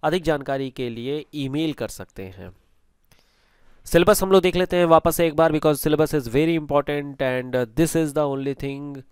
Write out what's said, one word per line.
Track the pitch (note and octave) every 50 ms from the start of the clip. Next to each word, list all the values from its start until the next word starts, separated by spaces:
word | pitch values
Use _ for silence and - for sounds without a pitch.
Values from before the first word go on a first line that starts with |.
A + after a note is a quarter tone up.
| -
अधिक | D#3 D3+ F#3 E3
जानकारी | E3 D#3 C#3+ C#3 C3+ C#3 C3+ C3+ C3+
के | B2 - C3 A#2+
लिए | A#2 A2+ A#2 B2+ C#3+ D3+ D3 _ -
ईमेल | D3+ C#3 C3+ C3 D3 D#3+ D#3+ C#3
कर | - A#2+ G#2+
सकते | - - G2 _ _ - F#2+
हैं। | F#2+ F#2+ F#2 F2+ F2+ F2+ _ _ _ _ _ _ _ _ _ _ _ _ _ _ _ _ _ _ _ _ _ _ - - - -
सिलेबस | - - E3+ F3 F#3+ G#3+ G3 F#3+
हम | F#3+
लोग | F#3+ F#3+
देख | F3+ F#3 D#3+
लेते | F3 F3+ F3+ - F3+
हैं | F3
वापस | E3+ E3 D#3+ - E3+ D#3+
से | - E3+ E3
एक | D3
बार, | D3+ D#3+ E3
because | D#3 D#3 - D#3 D3+ C#3 -
syllabus | D#3+ D3+ D3 D#3 D3 - D3+
is | B2+ A#2 A2
very | C3+ D#3 D#3+ E3+ E3
important | D3+ D3 C#3+ C#3+ C#3+ - D3 C#3+ C#3 C#3+ C#3 C3+
and | C#3 C3 B2+ B2+ B2+ B2+ B2 B2+ B2 A2+ A2
this | B2+ E3 D#3+ - E3
is | D#3+ D3+ C#3
the | D#3 D3+ C#3+
only | C#3 C3+ C#3 C#3 C#3 - -
thing | C#3 C#3 C#3 C#3+ C#3+ C#3+ C#3 C3 _